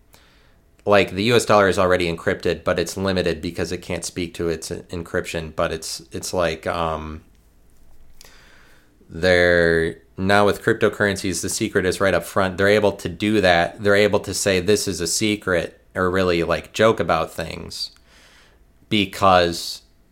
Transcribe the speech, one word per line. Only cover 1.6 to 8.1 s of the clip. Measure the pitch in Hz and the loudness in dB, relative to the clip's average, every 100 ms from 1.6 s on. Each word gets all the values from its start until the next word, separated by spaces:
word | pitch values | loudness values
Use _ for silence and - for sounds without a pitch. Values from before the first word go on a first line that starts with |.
| 98 | 4
is | 95 | 4
already | 92 90 85 | 2 2 0
encrypted, | 82 - 90 90 82 | -2 -2 -2 -2 -4
but | - 87 | -2 -2
it's | 85 - | -2 -2
limited | 95 92 87 78 | -2 0 -2 -2
because | 85 85 85 | -6 -6 -6
it | 90 | -8
can't | - 85 | -8 -8
speak | - - 82 | -8 -8 -8
to | - 85 | -4 -4
its | 80 - | -4 -8
en-, | 82 | -12
encryption. | - 87 82 90 - 85 80 | -12 -12 -6 -6 -6 -8 -10
But | - 82 | -4 -4
it's, | 82 - - - | -4 -10 -12 -12
it's | 92 - | -12 -8
like, | 92 82 80 92 | -2 -2 -2 -6
um, | 87 82 78 78 78 - _ _ _ _ - - - - | -4 -4 -6 -10 -14 -18 _ _ _ _ -20 -20 -20 -20